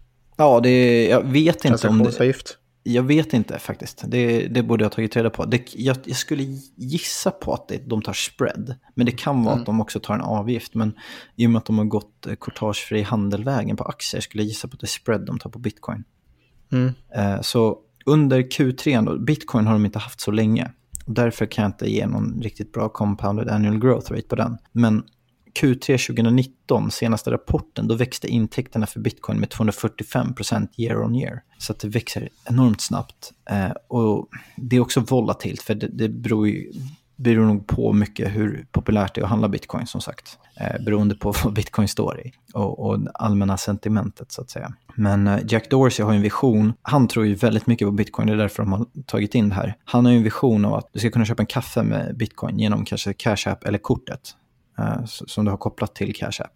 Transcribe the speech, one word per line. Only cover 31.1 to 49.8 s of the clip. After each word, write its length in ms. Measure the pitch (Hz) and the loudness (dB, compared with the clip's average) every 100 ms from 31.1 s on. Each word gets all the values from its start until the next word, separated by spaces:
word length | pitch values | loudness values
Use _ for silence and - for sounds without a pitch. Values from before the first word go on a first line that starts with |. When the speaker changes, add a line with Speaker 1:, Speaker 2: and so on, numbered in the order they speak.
| 123 | -2
Speaker 1:
year. 260 | 131 123 - - | -4 -8 -16 -12
Så 140 | - | -10
att 60 | - | -8
det 80 | 107 | -6
växer 400 | 113 - 139 117 - | -4 -6 -8 -10 -12
enormt 360 | - 123 127 107 | -2 2 4 2
snabbt. 520 | - 98 - - - - - | -2 -6 -8 -14 -20 -18 -6
Eh, 200 | 101 95 - - | -2 -2 -4 -4
och 400 | 123 110 104 - - - - | 0 2 0 -4 -14 -20 -12
det 200 | 123 123 | 0 2
är 40 | |
också 200 | 120 - | 4 2
volatilt, 640 | 113 127 107 101 - 101 | 2 2 2 -2 -6 -8
för 120 | - | -6
det, 120 | 107 117 | -4 -6
det 220 | - 110 | -4 -4
beror 400 | 117 117 110 107 | -4 -2 0 2
ju, 240 | 95 92 - 135 156 _ - | 0 -6 -14 -16 -18 _ -2
beror 300 | 123 110 110 | 2 4 6
nog 200 | 104 101 | 4 0
på 260 | - 113 | -2 2
mycket 360 | 104 101 - 104 104 | 2 2 -2 -4 -2
hur 300 | 107 - - | -2 -4 -4
populärt 420 | - - 107 98 | -4 0 2 0
det 60 | - | -2
är 20 | |
att 80 | 104 | 0
handla 180 | 107 107 | 2 0
Bitcoin, 380 | 98 - - - | -2 -6 -8 -6
som 140 | - | -8
sagt. 380 | - - - - _ - | -10 -12 -18 -20 _ -8
Eh, 280 | 104 - | -6 -4
beroende 300 | 107 104 104 | 0 2 2
på 200 | 101 104 104 | 0 -2 0
<laughs> 60 | |
vad 80 | 107 | 0
Bitcoin 360 | 104 - - 101 | 0 -2 0 0
står 320 | - 101 - | 0 -4 -4
i 120 | 127 - _ | -10 -18 _
och, 320 | - 98 - 107 | -4 -4 -2 -2
och 140 | 104 | -2
det 100 | - | -4
allmänna 420 | - 113 101 98 95 | -4 0 2 2 0
sentimentet, 760 | - 101 107 107 101 - 117 | -2 -4 0 -2 -2 -8 -14
så 100 | - | -14
att 80 | 127 | -12
säga. 220 | - - - _ | -10 -12 -14 _
Men, 320 | - 101 101 101 | -2 2 4 2
eh, 120 | 101 110 | 2 2
Jack 220 | 113 - | 0 2
Dorsey 340 | 131 131 - | 4 4 4
har 80 | 107 | 2
ju 40 | 104 | 4
en 60 | |
vision. 500 | 104 - 135 107 107 - | 2 2 2 4 4 2
Han 260 | - 143 117 | 0 4 4
tror 180 | 117 107 | 4 2
ju 80 | |
väldigt 320 | 98 117 110 - | 2 2 2 2
mycket 220 | 113 101 | 2 2
på 40 | |
Bitcoin, 360 | 101 107 - 110 | 0 -2 0 0
det 60 | |
är 20 | 107 | 2
därför 240 | 104 - | 0 0
de 100 | 98 | -2
har 140 | 95 120 - - | -2 -4 -10 -6
tagit 280 | 101 104 | -2 0
in 140 | 123 104 | 2 2
det 60 | |
här. 220 | 98 107 - | 2 -2 -6